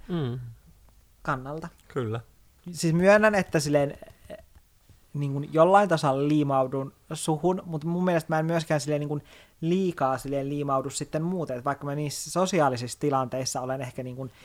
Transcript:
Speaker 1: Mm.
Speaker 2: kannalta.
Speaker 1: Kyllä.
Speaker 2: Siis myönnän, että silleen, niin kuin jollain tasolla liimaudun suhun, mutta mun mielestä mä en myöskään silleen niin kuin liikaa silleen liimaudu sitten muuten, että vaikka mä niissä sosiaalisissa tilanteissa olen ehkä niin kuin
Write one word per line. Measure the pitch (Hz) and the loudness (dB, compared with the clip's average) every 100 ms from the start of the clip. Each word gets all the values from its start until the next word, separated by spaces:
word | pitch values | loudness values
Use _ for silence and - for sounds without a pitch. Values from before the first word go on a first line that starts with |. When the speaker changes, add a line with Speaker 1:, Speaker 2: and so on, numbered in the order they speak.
| - | -6
Speaker 1:
Mm. | 175 131 127 120 113 - - - _ _ _ | -2 -2 -4 -10 -16 -20 -20 -20 _ _ _
Speaker 2:
kannalta. | - 135 131 160 170 - - | -6 -6 -6 -10 -12 -16 -8
Speaker 1:
Kyllä. | 139 117 113 - _ _ _ - | -6 -4 -6 -10 _ _ _ -14
Speaker 2:
Siis | 165 170 | -4 0
myönnän, | 165 190 208 214 208 | 4 6 8 6 4
että | 180 160 | 2 0
silleen, | 147 147 143 - - - - - - - _ _ _ - _ | 2 2 2 -4 -18 -20 -20 -20 -20 -20 _ _ _ -20 _
niin | 147 143 | -6 -4
kuin | 139 151 | -4 0
jollain | 156 170 196 202 | 4 6 8 6
tasolla | 160 147 135 147 | 4 2 2 2
liimaudun | 151 143 135 131 135 135 - - | 2 4 2 0 -2 -6 -12 -12
suhun, | 156 - 151 175 185 175 | -6 -2 0 0 0 -4
mutta | 160 160 | -6 -2
mun | 175 180 | 0 2
mielestä | 170 156 | 2 2
mä | 156 | 0
en | 160 | 0
myöskään | 165 156 151 | 0 0 -2
silleen | 135 147 | 0 -2
niin | 147 | -2
kuin | 147 - - - _ | -6 -8 -18 -20 _
liikaa | 165 180 185 170 131 131 | -2 0 0 0 0 0
silleen | 135 139 139 | -4 -4 -4
liimaudu | 147 143 135 131 | -4 0 -2 -2
sitten | - 143 156 | -6 -6 -4
muuten, | 165 185 151 123 | -2 -2 -4 -4
että | 131 | -4
vaikka | 139 143 | -4 -4
mä | 143 | -4
niissä | 147 - - | -4 -6 -6
sosiaalisissa | 170 185 185 139 120 123 - | -2 0 2 2 2 -6 -4
tilanteissa | 147 135 127 131 131 135 | 0 0 0 -4 -4 -4
olen | 127 131 | -4 -6
ehkä | 131 - | -6 -8
niin | 127 127 | -10 -10
kuin | 131 - | -12 -14